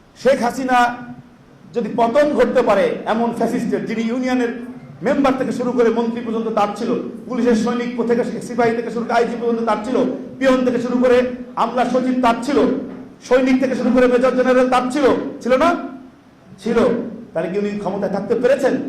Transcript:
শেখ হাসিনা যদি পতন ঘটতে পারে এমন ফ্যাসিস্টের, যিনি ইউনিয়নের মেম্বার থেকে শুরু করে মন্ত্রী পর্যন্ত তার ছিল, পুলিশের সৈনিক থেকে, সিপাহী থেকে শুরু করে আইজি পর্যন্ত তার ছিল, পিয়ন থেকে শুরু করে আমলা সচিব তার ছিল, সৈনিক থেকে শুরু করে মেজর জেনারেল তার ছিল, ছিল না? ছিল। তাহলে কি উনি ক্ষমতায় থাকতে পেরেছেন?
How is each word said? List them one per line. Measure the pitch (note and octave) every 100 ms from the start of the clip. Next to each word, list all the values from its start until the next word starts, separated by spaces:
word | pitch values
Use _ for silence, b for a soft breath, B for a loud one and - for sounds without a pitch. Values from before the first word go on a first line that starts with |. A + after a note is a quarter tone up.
| _ -
শেখ | A#3+ C4+
হাসিনা | A#3 A#3+ B3+ B3 A#3+ B3 - - - - - - -
যদি | A#3 G#3+ -
পতন | A#3 A#3 D4
ঘটতে | A#3 B3 B3+
পারে | A#3+ G3 E3+ - -
এমন | A3 A#3
ফ্যাসিস্টের, | - A3 B3 - - G3
যিনি | A3+
ইউনিয়নের | A3+ B3+ B3+ B3+ A#3 - - - - -
মেম্বার | F3+ C#4+ C#4 B3+
থেকে | -
শুরু | - B3
করে | B3 A3+
মন্ত্রী | A3+ A#3 A#3+ A3+
পর্যন্ত | A3 A3
তার | G#3+ G3+ -
ছিল, | A3+ - - - -
পুলিশের | B3 B3 G#3+
সৈনিক | A#3 A#3+ A#3+ A#3 A3+
থেকে, | A#3 - G3+
সিপাহী | - A#3 A#3 A3+
থেকে | A#3
শুরু | A3 A#3
করে |
আইজি | A#3 A#3+ A#3
পর্যন্ত | A#3 A3+ A3+
তার | G#3+ C4
ছিল, | A#3+ - - - -
পিয়ন | C4 B3+ B3
থেকে | A#3
শুরু | B3 B3+
করে | B3 B3 B3 - - -
আমলা | A3+ A#3+ B3
সচিব | B3+ B3+ B3+
তার | A#3+ A#3
ছিল, | - C#4 - - - - - -
সৈনিক | - B3+ C4 C4
থেকে | C4 B3+
শুরু | B3+
করে | B3+ B3
মেজর | B3 B3+
জেনারেল | B3+ B3 B3+ B3+
তার | B3+ B3+
ছিল, | D4+ C4 - - -
ছিল | A#3 C4
না? | E4 F4 - - - - - - - -
ছিল। | A3+ A#3 F#3 - - - -
তাহলে | E3 F3
কি | F#3+
উনি | G#3 G3+
ক্ষমতায় | F3 G3 G3
থাকতে | G3 - A#3
পেরেছেন? | B3 C#4 C4 -